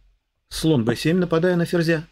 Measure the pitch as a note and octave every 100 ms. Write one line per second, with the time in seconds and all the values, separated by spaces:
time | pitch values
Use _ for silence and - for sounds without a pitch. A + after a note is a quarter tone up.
0 | _ _ _ _ - - D#3+ C#3 A2 A2+
1 | D3+ F3+ F3 D#3+ F3+ F3 E3 F3 E3 D#3+
2 | E3+